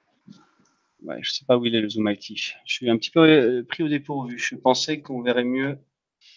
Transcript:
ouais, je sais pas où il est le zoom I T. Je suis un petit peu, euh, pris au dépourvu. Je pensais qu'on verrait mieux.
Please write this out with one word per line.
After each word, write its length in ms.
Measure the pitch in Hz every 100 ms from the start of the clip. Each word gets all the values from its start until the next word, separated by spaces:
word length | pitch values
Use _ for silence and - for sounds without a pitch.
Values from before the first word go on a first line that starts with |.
| _ _ - - _ _ _ _ _ _
ouais, 180 | 80 62
je 100 | -
sais 120 | -
pas 140 | - 123
où 80 | 120
il 100 | 113
est 60 |
le 80 | 107
zoom 200 | 110 104
I 80 | 101
T. 180 | - 104
Je 360 | - - -
suis 160 | - 120
un 80 | 117
petit 140 | -
peu, 80 | 165
euh, 460 | 160 156 120 123 120
pris 180 | -
au 60 | 156
dépourvu. 500 | 147 139 143 123 120
Je 160 | - 127
pensais 460 | 127 127 - 147
qu'on 200 | 147 127
verrait 220 | 120 123
mieux. 340 | 123 131 135 139 _ _ _ _ -